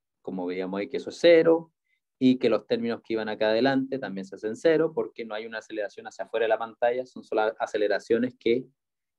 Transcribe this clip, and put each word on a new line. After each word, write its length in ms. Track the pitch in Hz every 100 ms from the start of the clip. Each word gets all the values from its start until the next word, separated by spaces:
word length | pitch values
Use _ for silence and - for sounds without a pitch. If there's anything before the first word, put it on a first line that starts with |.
| _ _
como 240 | - 95 90
veíamos 340 | 92 92 98
ahí, 80 | 104
que 80 | 87
eso 140 | 120
es 80 | -
cero, 500 | 170 165 165 165 - _ _ _ _ -
y 180 | 131 127
que 100 | 120
los 180 | 110 -
términos 360 | 120 117 110
que 80 | -
iban 160 | 110 110
acá 220 | 107 107
adelante 480 | 110 131 135 135 135
también 260 | 101 98
se 120 | 95 95
hacen 200 | 107 123
cero, 360 | 165 156 160
porque 300 | 156 110 -
no 100 | 113
hay 120 | 107 113
una 120 | 113
aceleración 480 | - 110 101 - 110
hacia 180 | -
afuera 200 | 95 113
de 40 | 113
la 100 | 113
pantalla, 460 | 113 110 120 127
son 180 | 127 113
solo 320 | - 113 107 -
aceleraciones 720 | 113 107 101 98 - 113 127 -
que 280 | 117 120 - _ _ _ _